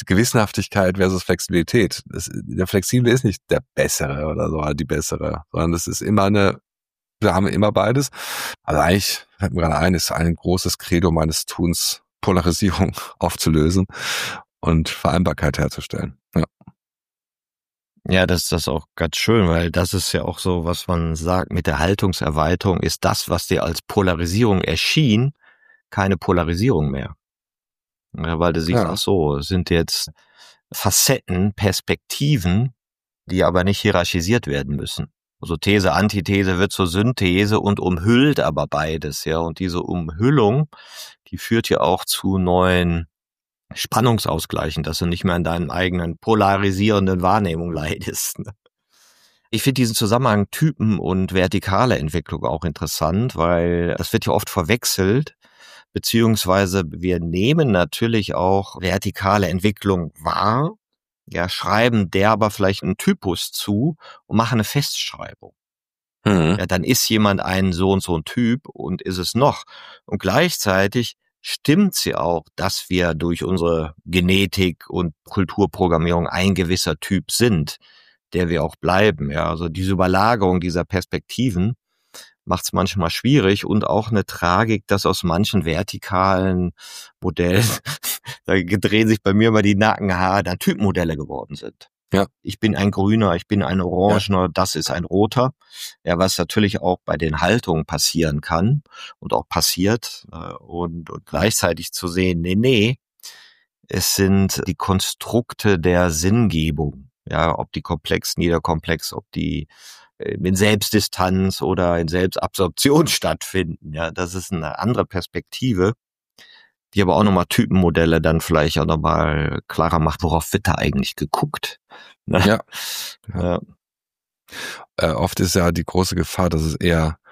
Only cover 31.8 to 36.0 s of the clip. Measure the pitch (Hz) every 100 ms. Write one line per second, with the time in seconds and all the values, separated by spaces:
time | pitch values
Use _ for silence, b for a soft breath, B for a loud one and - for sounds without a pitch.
31.8 | - 87 - - 143 135 87 98 127 -
32.8 | _ _ _ _ - 92 98 90 92 101
33.8 | 107 92 87 90 85 117 - 69 67 71
34.8 | 71 - - _ _ _ 80 82 98 101
35.8 | 92 90